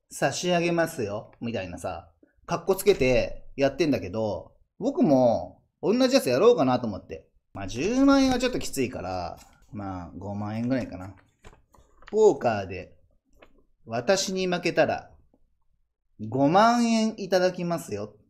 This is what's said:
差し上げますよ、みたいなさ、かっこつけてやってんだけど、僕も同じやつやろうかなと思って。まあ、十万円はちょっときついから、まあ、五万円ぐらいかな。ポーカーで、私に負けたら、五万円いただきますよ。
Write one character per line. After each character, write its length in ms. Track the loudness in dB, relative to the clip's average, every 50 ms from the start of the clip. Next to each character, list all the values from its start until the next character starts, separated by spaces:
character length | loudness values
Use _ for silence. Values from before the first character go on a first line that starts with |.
| _ _
差 220 | -6 -4 -2 -2
し 180 | -2 -2 -2 0
上 100 | 0 2
げ 120 | 2 2
ま 160 | 0 0 0 -2
す 160 | -2 -6 -6
よ、 280 | -6 -6 -8 -10 -12 -14 _
み 120 | -8 -6 -6
た 80 | -6
い 80 | -6 -8
な 80 | -10 -10
さ、 320 | -10 -10 -10 -10 -14 -18 _ _ _ _ _ _ _
か 120 | -6 -6 -4
っ 80 | -2
こ 100 | 0 -2
つ 80 | 2 4
け 100 | 2 4
て 520 | 4 4 2 2 2 2 0 -4 -10 -14 -12 -4
や 140 | 0 0 0
っ 80 | 0 0
て 80 | 0
ん 60 | 0
だ 100 | 0 0
け 80 | -2 -4
ど、 420 | -4 -4 -4 -4 -4 -6 -8 -14 -20 _ _ _ _ -8
僕 240 | -6 -4 0 2
も 600 | 2 4 4 6 6 4 2 0 -2 -8 -14 _ _ _ _ _
同 120 | -2 0 2 2 2 2
じ 80 | 2
や 60 | 2
つ 80 | 2 2
や 100 | 2 4
ろ 120 | 6 6
う 60 | 6 6
か 80 | 4
な 140 | 2 2 0
と 80 | 0 -4
思 100 | -8 -8
っ 100 | -10 -14
て。 180 | -14 -16 -16 _ _ _ _ _ -14
ま 100 | -12 -10
あ、 40 | -8
十 360 | -6 -4 -2 -2 2 4 4
万 200 | 4 6 4 4
円 60 | 2
は 80 | 2 0
ち 80 | 0 -2
ょ 20 |
っ 20 |
と 80 | -2 -4
き 100 | -6 -6
つ 120 | -4 -2
い 80 | -2 -2
か 120 | -4 -6
ら、 360 | -8 -6 -6 -6 -6 -8 -10 -14 -18 -20 _ _ _ _
ま 360 | -14 -12 -10 -8 -10 -10 -10 -12
あ、 40 | -14 -14
五 180 | -12 -10 -8
万 220 | -8 -8 -6 -6 -4
円 100 | -4 -2
ぐ 80 | -2
ら 60 | -4
い 60 | -4 -6
か 100 | -10 -12
な。 180 | -14 -14 -16 -18 _ _ _ _ -20 -20 -20 _ _ _ _ _ _ _ _ _ -16 -6
ポ 220 | 2 4 6 6 6
ー 40 | 4
カ 120 | 2 0 0 -2
ー 80 | -4 -6
で、 280 | -8 -10 -12 -14 -18 -20 _ _ _ _ _ _ _ _ -20 -20 _ _ _ _ _ _ _
私 480 | -8 -6 -4 0 2 2 2 0 -2 -4
に 140 | -2 -2 -2
負 120 | -2 -2
け 120 | -2 0 2
た 120 | 2 2
ら、 240 | 2 0 -2 -6 -12 -20 -20 _ _ _ _ _ _ _ _ _ _ _ _ _ _ _ _ _ _ _ -14
五 300 | -10 -6 -2 2 2 4
万 360 | 6 6 6 6 4 2 2
円 280 | 2 2 2 0 0 -2 -6
い 120 | -2 0
た 100 | 2 2
だ 140 | 2 2 0
き 100 | -2 -4
ま 160 | -4 -4 -6
す 140 | -6 -6 -8
よ。 220 | -8 -8 -10 -12 _ _ _